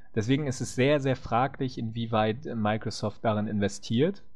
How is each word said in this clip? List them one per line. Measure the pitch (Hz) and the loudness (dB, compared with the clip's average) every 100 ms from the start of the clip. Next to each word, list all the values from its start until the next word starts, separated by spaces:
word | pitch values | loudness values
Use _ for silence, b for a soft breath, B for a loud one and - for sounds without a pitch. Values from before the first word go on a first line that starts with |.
| b 117 | b -2
Deswegen | 107 139 147 | 2 2 0
ist | 127 | -4
es | 120 | -4
sehr, | - 131 147 | 2 4 4
sehr | 135 127 | 2 -2
fraglich, | - 117 135 135 131 127 | 0 2 2 -2 -4 -4
inwieweit | 113 117 113 113 110 113 | -6 -4 0 2 2 0
Microsoft | 151 120 104 110 113 - 110 - | -4 -2 0 0 -2 -4 -4 -2
darin | 117 107 107 | 0 0 0
investiert. | 107 98 - - 117 165 - - | 0 0 -2 -2 2 2 0 -10